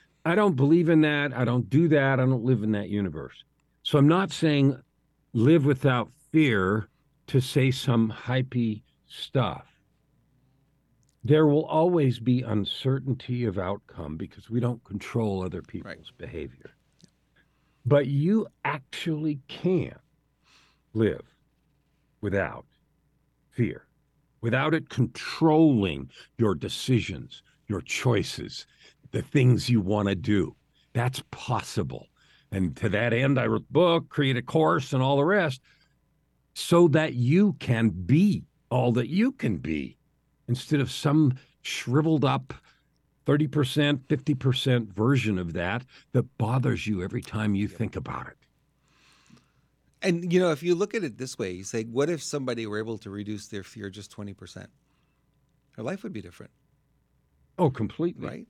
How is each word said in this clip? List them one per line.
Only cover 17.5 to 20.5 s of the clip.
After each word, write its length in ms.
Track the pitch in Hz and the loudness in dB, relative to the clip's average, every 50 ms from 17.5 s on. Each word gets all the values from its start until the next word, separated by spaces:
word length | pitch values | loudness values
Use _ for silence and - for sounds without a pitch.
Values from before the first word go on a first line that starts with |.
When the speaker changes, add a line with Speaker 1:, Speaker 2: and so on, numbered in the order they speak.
| _ _ _ _ _ _ - | _ _ _ _ _ _ -2
Speaker 1:
But 220 | 120 143 143 139 | 2 2 2 2
you 400 | 131 143 139 151 180 214 220 185 - _ _ - | 2 -2 0 0 2 0 0 -2 -4 _ _ -8
actually 760 | 135 147 143 - - - - - 165 156 151 160 156 147 135 _ - | -6 -6 -6 -10 -14 -14 -8 -6 -6 -4 -4 -4 -4 -6 -6 _ -18
can 500 | - - - 180 185 156 87 60 - - _ _ _ _ _ _ _ _ _ _ | -14 -4 -2 0 0 0 -2 -4 -10 -18 _ _ _ _ _ _ _ _ _ _